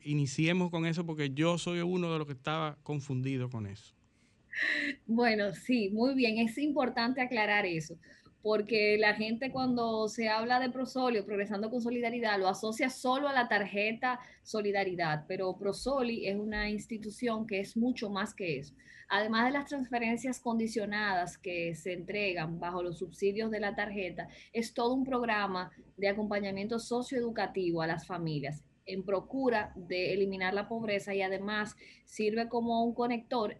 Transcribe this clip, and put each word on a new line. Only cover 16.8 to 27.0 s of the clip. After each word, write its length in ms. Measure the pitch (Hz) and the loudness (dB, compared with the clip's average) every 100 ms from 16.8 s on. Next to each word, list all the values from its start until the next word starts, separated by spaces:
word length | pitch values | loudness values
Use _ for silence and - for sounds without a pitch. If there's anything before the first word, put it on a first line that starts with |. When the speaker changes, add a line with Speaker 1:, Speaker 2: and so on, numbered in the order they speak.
| - 220 214 202 240 220 | -6 -8 -8 -4 -2 -2
Speaker 2:
que 140 | 220 190 | -2 -4
es 180 | 196 226 | -2 0
mucho 340 | 240 254 208 | 0 0 -2
más 240 | 196 208 | -2 -4
que 240 | - 185 135 | -4 -4 -4
eso. 180 | 147 - - - - | -6 -16 -20 -20 -2
Además 380 | 202 220 220 247 | 0 2 4 4
de 120 | 285 | 2
las 80 | 277 | -2
transferencias 720 | 285 254 247 226 233 254 247 | -4 -2 0 0 0 -2 -4
condicionadas 960 | 240 226 220 220 202 208 208 185 175 - | -2 0 0 0 -2 0 0 0 -2 -6
que 380 | - 175 170 | -6 -2 -2
se 200 | 165 190 | -4 -4
entregan 680 | 180 175 208 202 175 160 170 | -6 -4 -2 0 0 -2 -4
bajo 200 | 175 180 | -4 -2
los 200 | 175 165 | -4 -4
subsidios 500 | 180 - 196 202 220 | -8 0 0 2 0
de 80 | 214 | 0
la 160 | 202 | -2
tarjeta, 540 | 208 208 202 180 165 - - - | -2 -4 -2 -4 -6 -10 -14 -6
es 200 | 226 226 | -4 -2
todo 220 | - 240 | 0 2
un 100 | 262 | 2
programa 680 | 254 254 233 214 196 185 185 - - - | 2 0 2 2 2 -2 -4 -10 -20 -2
de 120 | 196 | 0
acompañamiento 720 | 202 214 208 202 196 208 233 | 2 0 0 -2 -2 -2 -4
socioeducativo 1040 | - 240 | -2 -2